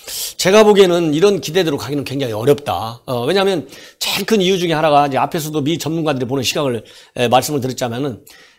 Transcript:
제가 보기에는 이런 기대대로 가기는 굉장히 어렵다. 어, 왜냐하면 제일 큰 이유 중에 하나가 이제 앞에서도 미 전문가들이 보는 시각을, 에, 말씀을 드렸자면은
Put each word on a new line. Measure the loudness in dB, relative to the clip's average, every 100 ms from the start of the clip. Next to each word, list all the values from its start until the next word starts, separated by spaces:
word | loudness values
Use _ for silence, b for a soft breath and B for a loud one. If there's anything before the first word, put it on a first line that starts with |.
| B B B -2
제가 | 4 6
보기에는 | 6 6 6 4 2
이런 | 2 2 2
기대대로 | -2 -2 -2 -2
가기는 | -4 -6 -6
굉장히 | -6 -4
어렵다. | -2 2 0 0 -6 -6 -12 -8
어, | -4 -2
왜냐하면 | 0 0 -2 -6 B B B
제일 | -6 -6 0
큰 | 0
이유 | 2 0
중에 | 0
하나가 | 0 2 4 2
이제 | 0
앞에서도 | -2 -4 -4 -4
미 | -2 -4
전문가들이 | -4 -4 -2 -4 -4
보는 | -4
시각을, | -4 -2 -4 -4 B B B -2
에, | 2
말씀을 | 2 2 -4
드렸자면은 | -4 -6 -6 -4 -6 -8 -16 b b